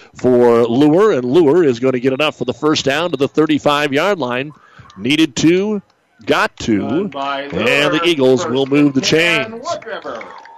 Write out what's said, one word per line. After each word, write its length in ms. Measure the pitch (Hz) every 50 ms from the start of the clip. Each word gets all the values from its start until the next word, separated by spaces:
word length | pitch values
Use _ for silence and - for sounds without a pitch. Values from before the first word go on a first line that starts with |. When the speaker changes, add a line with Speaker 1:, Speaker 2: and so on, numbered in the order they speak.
| - _ -
Speaker 1:
for 500 | - - 127 127 123 123 117 117 117 120
Luer, 460 | 117 117 135 151 151 151 180 214 220
and 120 | 175 131 123
Luer 400 | 123 131 180 170 135 147 180 175
is 160 | 139 120 113
gonna 180 | 127 131 127 123
get 140 | 117 131 131
enough 240 | 131 151 151 - -
for 60 | 127
the 100 | 123 120
first 320 | - 151 151 156 - -
down 240 | 135 135 151 170 180
to 60 | 160
the 120 | 131 139 131
thirty-five-yard 920 | - 156 156 156 151 135 - 147 143 143 147 147 135 143 170 202 208 175
line. 320 | 135 123 120 123 135 151 143 _ _ _ _ - - - -
Needed 380 | 95 98 123 147 156 160 160 -
two, 480 | - 143 156 175 185 196 214 214 196 - _ _ _ _ _ _ _ -
got 320 | - 147 175 202 220 _
two, 300 | - - - 110 98 101
Speaker 2:
Run 220 | 104 123 170 208 190
by 400 | - 139 139 139 139 135 139 143
Luer. 200 | - - - 120
Speaker 1:
and 260 | 139 143 143 151 156
the 100 | 156 165
Eagles 400 | 175 175 143 131 131 131 127 -
Speaker 2:
First 100 | 117 120
Speaker 1:
will 120 | 135 135
move 280 | 131 139 147 147 143 135
the 60 | 135
Speaker 2:
and 60 | 127 -
ten, 420 | 151 160 170 175 165 151 131 -
Speaker 1:
chains. 160 | 226 233 269 330
Speaker 2:
Wood 160 | 339 - -
River. 400 | 220 196 170 160 147 123 113 - - - - - - -